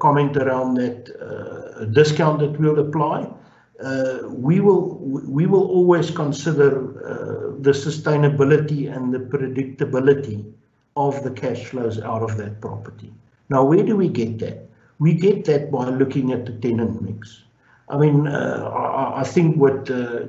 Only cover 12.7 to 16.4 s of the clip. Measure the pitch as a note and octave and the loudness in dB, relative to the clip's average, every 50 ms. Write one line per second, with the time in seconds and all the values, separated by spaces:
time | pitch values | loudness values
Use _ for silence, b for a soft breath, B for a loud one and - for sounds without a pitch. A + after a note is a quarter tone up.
12.7 | G#2 - - - - - - - - - _ _ _ _ _ - C#3+ C3 C3+ C#3 | -10 -12 -14 -16 -18 -20 -20 -20 -20 -20 _ _ _ _ _ 0 2 4 4 6
13.7 | E3 G3+ G#3 G#3 A3 F#3+ F#3 D#3+ - A#2+ A2+ A2+ A2 - - - - - - - | 4 4 4 2 2 2 2 0 0 -2 -4 -4 -4 -6 -8 -8 -10 -12 -16 -20
14.7 | b b b b b b D3+ E3+ E3 E3+ F#3 G3+ G#3 - - D#3 D3 C#3+ - - | b b b b b b 2 2 4 4 4 4 2 2 2 2 0 0 0 -2
15.7 | C#3 B2+ B2+ B2+ C3 C3 C3+ C3+ - C#3+ B2+ B2+ B2 G#2+ | -4 -2 -2 0 0 0 0 0 0 0 0 0 -2 -2